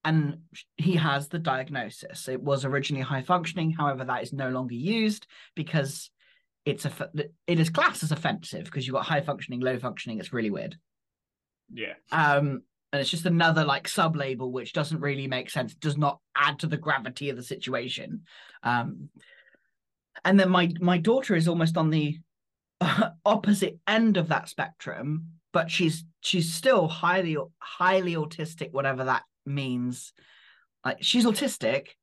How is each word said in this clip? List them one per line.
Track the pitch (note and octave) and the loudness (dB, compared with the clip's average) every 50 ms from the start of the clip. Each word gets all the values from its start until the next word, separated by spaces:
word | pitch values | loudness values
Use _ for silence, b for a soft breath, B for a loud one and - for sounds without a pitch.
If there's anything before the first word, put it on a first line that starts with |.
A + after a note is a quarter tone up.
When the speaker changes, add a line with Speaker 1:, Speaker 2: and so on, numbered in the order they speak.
| - | 0
Speaker 1:
And | D#3 D#3+ D#3+ D3 C#3+ C#3+ - - _ - - - _ _ | 2 2 2 2 0 -4 -8 -16 _ -20 -20 -20 _ _
he | - D#3 F3+ F3+ | -2 0 2 2
has | E3 D#3 D3+ C#3 C#3+ C#3+ | 4 2 2 0 0 -2
the | - - E3 | -4 -8 -4
diagnosis. | E3 D3+ C3 C3 C3 - C#3+ B2+ A2+ G#2 - - - - - - - | -2 -2 -2 -2 -4 -6 -6 -8 -8 -8 -10 -16 -16 -16 -14 -12 -8
It | C3 C3 B2+ | -8 -8 -4
was | C3+ C#3+ C#3 C3 C3+ | 0 0 0 0 0
originally | C3+ C#3 C#3+ C#3 - D3 C3+ C3 | -2 -2 -2 -2 -2 -4 -4 -2
high | - C#3+ C3 C3 | -2 -4 -4 0
functioning. | - F3+ F3+ E3 - - F3+ D#3+ D#3+ | 0 0 0 0 -4 -4 -2 0 0
However, | D#3 D#3+ D3 C#3+ C3+ B2+ C3 | 0 0 0 0 0 -2 -4
that | B2+ B2+ B2 B2 | -4 -4 -4 -6
is | - C#3+ | -8 -6
no | C3+ C3+ B2+ | -6 -4 -4
longer | B2+ B2+ C3 B2 A#2+ | -4 -4 -6 -6 -8
used | A#2 C#3 F#3+ A3+ A3+ A3 G#3+ G#3 - - B B B B B B | -6 -4 -2 0 2 2 0 0 -2 -8 B B B B B B
because | E3+ D3+ D#3 - D#3+ C3+ C3+ - - - - _ b b b b b b b _ _ _ | -8 -6 -2 0 -2 -2 -2 -6 -12 -16 -16 _ b b b b b b b _ _ _
it's | D3 - - - | -4 -4 -2 -6
a, | C#3 - - - - - D3+ D3 - _ _ _ | -8 -6 -6 -10 -6 -6 -6 -6 -6 _ _ _
it | - F3 E3 | 0 4 4
is | D#3+ E3 | 4 4
classed | - D4 D#4+ E4+ - - - | 4 2 2 2 2 0 -2
as | D3+ | -2
offensive | D#3 - - C#3+ D#3+ - - - - - - - | -2 0 0 -2 -2 -2 -6 -10 -10 -10 -10 -8
'cause | - C#3+ B2+ | -8 -6 -6
you've | C3 B2+ | -2 -2
got | C3 - | -2 0
high | - E3 C#3+ | 2 0 0
functioning, | C#3 D3 C#3 G2+ - - B2 B2 | 0 -2 -6 -6 -6 -8 -6 -2
low | B2+ B2+ B2+ B2 | -2 -2 -2 -2
functioning. | B2+ B2 G2 - - - A2+ G#2+ | -4 -6 -8 -8 -10 -8 -8 -8
It's | F2+ - - | -8 -6 -4
really | A#2+ A2 G#2+ | -2 -2 -2
weird. | G2 - - - - - _ _ _ _ _ _ _ _ _ _ _ _ _ _ _ _ _ _ - | -2 -4 -6 -10 -12 -14 _ _ _ _ _ _ _ _ _ _ _ _ _ _ _ _ _ _ -10
Speaker 2:
Yeah. | A#2 A2 - - - _ _ | -10 -8 -8 -10 -14 _ _
Speaker 1:
Um, | - D#3+ D#3 D3 C#3+ C#3+ D3 C#3+ C3+ - - _ _ _ _ _ - | 0 2 4 4 4 4 4 2 -2 -4 -10 _ _ _ _ _ -4
and | C#3+ | -2
it's | C3+ - | -2 -2
just | - D#3+ E3 | -4 -2 0
another, | F3+ E3+ E3 E3 E3 D#3+ D#3+ D3+ | 2 4 6 6 6 6 4 4
like, | D3 C#3 - - | 2 0 0 -2
sub-label, | - - - E3+ E3 D#3+ C#3+ C#3 C3+ C3 A#2+ C3 B2+ | -4 0 2 2 2 2 -2 -2 -4 -4 -4 -4 -4
which | B2 B2+ A#2 - - | -4 -6 -8 -4 -4
doesn't | E3+ D3 D3 D#3+ D#3 | -4 -2 -2 -4 -2
really | C#3 C#3+ C#3 C#3 C3+ | -2 -2 -2 -2 -4
make | C3 B2+ B2+ - - | -4 -4 -6 -6 -4
sense, | - C#3 B2+ A2 - | -4 -4 -4 -4 -8
does | _ - D3+ C#3+ | _ -2 -2 0
not | C#3+ D3+ C#3+ - - _ _ _ | 2 2 0 0 -2 _ _ _
add | C3+ C#3+ D3 D3 - | 2 2 2 2 -2
to | - | -4
the | D#3 D3+ | -4 -4
gravity | C#3+ D#3 D3+ C#3+ C3+ G#2+ B2+ B2 - C#3+ C#3+ | -2 -2 -2 -2 -2 -2 -6 -10 -6 -6 -6
of | C3 | -6
the | A#2+ B2 | -6 -8
situation. | - C3+ - - B2+ C3 A#2+ B2 C3 - A#2+ - - - - B B B B B B B B | -10 -10 -8 -6 -4 -4 -4 -2 -4 -8 -8 -8 -10 -10 -10 B B B B B B B B
Um, | - A#2+ A#2+ A#2+ A#2 - - - C#3+ - _ b b b b b b b b b b b b _ _ _ _ _ _ _ _ - - | 0 2 2 2 0 -2 -6 -10 -14 -18 _ b b b b b b b b b b b b _ _ _ _ _ _ _ _ -2 2
and | F3 F#3+ G3 | 6 6 6
then | F#3+ F#3 | 6 6
my, | F#3 F3+ F3 F3 F3 E3+ | 6 4 4 4 0 2
my | F3 F3 F3+ F3 | 2 4 4 4
daughter | E3 G#3 A#3 C4+ C4 - G3+ | 4 4 2 2 2 2 2
is | E3 D#3+ | 4 4
almost | F3 E3 E3+ E3 E3 E3 | 2 2 2 2 2 2
on | E3 D#3+ D#3 | 2 2 4
the | D#3 D#3 D3+ D3 D3+ - - _ _ _ _ _ _ _ _ _ _ _ | 4 2 2 0 -2 -6 -10 _ _ _ _ _ _ _ _ _ _ _
<laughs> | F#3 D#3 - G3 A3 - - - _ | 0 2 4 2 2 0 -2 0 _
opposite | G#3 A3 G#3+ - G#3 G3+ G3 F#3+ - - - _ | 2 2 4 4 2 4 4 2 -2 -2 -6 _
end | - G#3+ A3+ A#3 A3 G3+ | 0 2 4 4 6 4
of | F#3 D#3+ E3 | 4 2 2
that | D3+ - - - | 0 -2 -2 -6
spectrum, | - - C3 - - _ - - - - A#2+ D3 D3+ D#3+ E3 - - _ _ _ | -6 -6 -6 -6 -8 _ -12 -10 -10 -6 -4 -4 -4 -4 -6 -10 -16 _ _ _
but | - F3 D#3+ E3 | 0 0 0 0
she's, | - - F3+ D#3+ D#3 - - - _ _ | 0 2 2 2 2 -2 -8 -16 _ _
she's | - - - F3 D#3+ - - | -4 0 0 0 0 0 -4
still | - - C4 C4 G3 E3+ | 0 4 4 6 6 4
highly, | E3 - - - E3+ F3+ F#3+ F3+ E3 D#3 D3 - - _ | 2 0 -2 0 2 2 2 2 0 -2 -2 -4 -8 _
highly | _ - - - - F3 D#3+ F#3+ F#3+ F#3 F3 E3+ | _ -16 -16 -4 2 4 4 4 4 2 2 0
autistic, | D#3+ D3+ D3+ - - D#3 - - - D3+ - | -2 -2 -4 -6 -8 -8 -8 -8 -10 -10 -4
whatever | - C3+ C3+ C3+ C3 B2+ C3 | -4 -2 0 0 -2 0 0
that | C3 B2+ - - _ _ _ _ | 0 0 0 -2 _ _ _ _
means. | C#3+ C#3+ C#3+ C3+ C3 B2+ B2 B2 B2 B2 - - - _ b b b b b b b b b b b _ _ - | -6 -4 -4 -2 -2 -2 -2 -2 -4 -6 -8 -12 -18 _ b b b b b b b b b b b _ _ -6
Like, | C3 - - | -6 -6 -2
she's | - - - B3 A3+ | 0 2 4 6 6
autistic | A#3+ G#3 - C#4+ B3+ - - - A2 B2+ C#3 - - - _ | 6 4 2 -2 -2 -2 -2 -2 0 0 0 -4 -6 -20 _